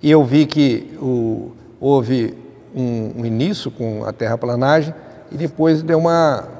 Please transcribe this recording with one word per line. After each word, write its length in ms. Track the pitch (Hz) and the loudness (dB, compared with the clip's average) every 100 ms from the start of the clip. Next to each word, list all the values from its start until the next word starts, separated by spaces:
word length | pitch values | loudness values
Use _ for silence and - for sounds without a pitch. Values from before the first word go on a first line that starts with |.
e 80 | 151 | 6
eu 140 | 156 | 6
vi 220 | 131 143 143 | 6 2 2
que 520 | 151 139 117 - - | 2 2 0 -6 -8
o, 520 | 135 123 113 110 - - - - | -4 -2 -2 -4 -8 -18 -20 -6
houve 580 | 131 139 113 127 110 - - - - | 0 2 2 -2 -2 -6 -20 -20 -14
um, 380 | - 123 117 110 120 | -6 -4 -4 -6 -6
um 60 | |
início 460 | 117 113 156 208 - | -4 -2 -2 -2 -8
com 340 | - 117 107 | -8 -6 -6
a 80 | 110 | -8
terraplanagem 800 | - 110 113 123 120 131 156 156 160 - - - | -6 -4 -4 -2 0 2 2 0 -10 -18 -20 -14
e 60 | 147 | -8
depois 440 | 160 - 160 156 | -8 0 2 2
deu 160 | 160 160 | 2 2
uma 460 | 165 170 160 117 82 | 2 4 2 0 -6